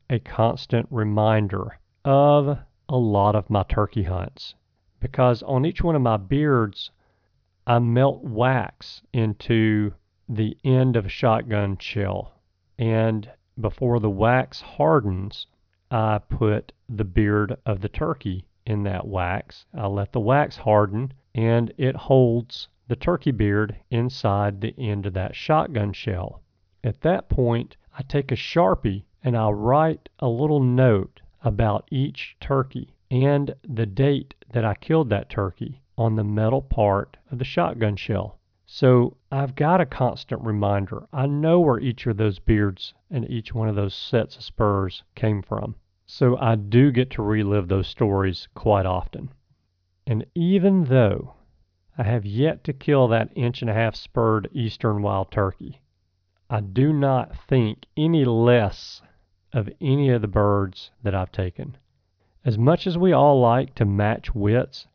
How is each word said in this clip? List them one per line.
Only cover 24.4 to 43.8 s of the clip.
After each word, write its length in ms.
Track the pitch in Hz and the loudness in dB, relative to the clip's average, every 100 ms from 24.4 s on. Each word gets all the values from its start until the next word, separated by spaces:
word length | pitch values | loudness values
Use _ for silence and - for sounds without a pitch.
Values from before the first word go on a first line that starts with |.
| 104 98 | -2 -4
the 140 | 113 - | -8 -6
end 260 | 113 101 | -6 -4
of 100 | 98 | -4
that 220 | 92 98 - | -4 -6 -6
shotgun 560 | - 156 160 123 104 | -2 0 0 -2 -4
shell. 500 | - - 90 - - - _ _ _ | -4 -6 -6 -6 -12 -20 _ _ _
At 200 | 113 - | -6 -2
that 260 | 156 190 - | 0 0 0
point, 480 | - 120 117 - - _ - | 0 2 0 -4 -12 _ -14
I 60 | |
take 300 | - 143 135 | -6 -4 -2
a 40 | - | -4
Sharpie 680 | - 165 185 175 107 98 - _ | -2 2 2 2 -2 -6 -10 _
and 140 | 131 120 | -4 0
I 120 | 110 | 0
write 580 | 104 110 143 160 156 - - | 0 2 2 2 -2 -10 -6
a 100 | 127 | -4
little 320 | 117 151 147 | -2 0 2
note 600 | 127 123 131 101 - _ - _ | 2 4 4 4 0 _ -20 _
about 460 | 120 104 107 104 - | -2 0 0 0 -4
each 460 | 135 147 139 - - | -4 -4 -6 -16 -12
turkey 540 | - 139 135 127 135 _ - | -4 -2 -2 -6 -14 _ -4
and 440 | 127 139 143 139 131 | 0 2 2 -2 -8
the 240 | - 113 110 | -8 -4 -4
date 480 | 95 139 143 - - - | 0 2 0 -4 -16 -8
that 120 | 123 | -4
I 100 | 110 | -2
killed 340 | 98 - 160 131 | -4 0 0 2
that 200 | 101 - | -2 -4
turkey 500 | - 95 - 117 - _ - | -4 -4 -6 -12 -14 _ -2
on 200 | 113 110 | 0 0
the 80 | |
metal 360 | 104 104 110 135 | -2 0 0 0
part 560 | 135 - 104 98 - - - | -2 0 2 2 -2 -10 -12
of 80 | 120 | -10
the 60 | |
shotgun 520 | 131 - 170 117 107 98 | -6 -2 -2 0 -2 -2
shell. 420 | - 98 98 - _ _ _ | -4 -4 -4 -12 _ _ _
So 500 | - 127 123 120 - - | 0 4 4 2 -4 -10
I've 240 | 135 139 | -6 -4
got 260 | - 151 185 | -2 2 2
a 60 | 143 | 0
constant 560 | - 123 - - - | 0 -2 -2 -8 -8
reminder. 640 | 113 104 101 101 95 - - | -4 0 0 0 -2 -8 -10
I 140 | 143 139 | -4 -2
know 340 | 143 160 175 | 0 2 4
where 180 | 160 - | 4 2
each 280 | 135 - 123 | 0 -4 -4
of 100 | 104 | 0
those 220 | 107 95 | 0 -2
beards 540 | - 110 101 95 - - - | 2 2 2 -2 -12 -20 -10
and 200 | 147 - | -6 -6
each 240 | 120 - | -6 -6
one 140 | 117 110 | -4 -2
of 80 | |
those 180 | 104 | -2